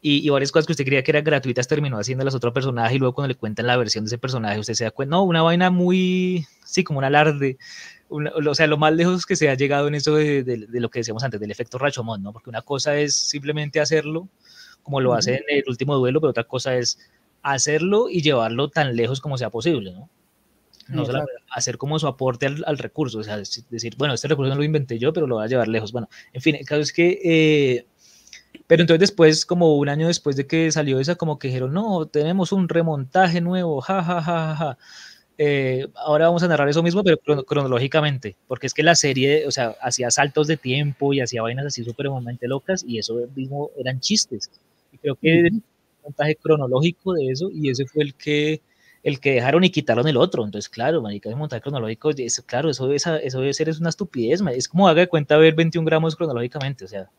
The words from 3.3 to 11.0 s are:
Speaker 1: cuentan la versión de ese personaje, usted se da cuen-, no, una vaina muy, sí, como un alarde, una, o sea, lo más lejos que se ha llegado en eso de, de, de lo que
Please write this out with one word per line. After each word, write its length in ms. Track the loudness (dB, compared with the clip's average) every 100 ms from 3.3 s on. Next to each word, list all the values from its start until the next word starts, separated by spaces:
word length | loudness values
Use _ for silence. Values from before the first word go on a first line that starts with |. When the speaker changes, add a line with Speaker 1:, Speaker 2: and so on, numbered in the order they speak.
| -4
Speaker 1:
cuentan 300 | -6 -4 0
la 80 | 0
versión 260 | 0 -4
de 40 | -4
ese 100 | -6
personaje, 420 | -6 -4 -4 -4
usted 140 | -4
se 100 | -4
da 80 | -4
cuen-, 160 | -4 -2
no, 140 | 0
una 180 | 2 4
vaina 280 | 4 4 2
muy, 760 | 2 2 2 2 0 0 -2 -6 _ -6
sí, 180 | -4
como 140 | -2 -2
un 60 |
alarde, 520 | 2 4 4 2 -2 -4 -14 -20 -20 -20 _
una, 220 | -6 -4
o 200 | -2 -2
sea, 120 | 2 2
lo 120 | 4
más 140 | 2
lejos 320 | 4 2 0 -2
que 100 | 0
se 120 | 2
ha 60 |
llegado 340 | 2 0 2 0
en 60 |
eso 220 | -2 0 2
de, 260 | 2 0
de, 220 | -2 -6 -6
de 140 | -4
lo 100 | -4
que 100 | -4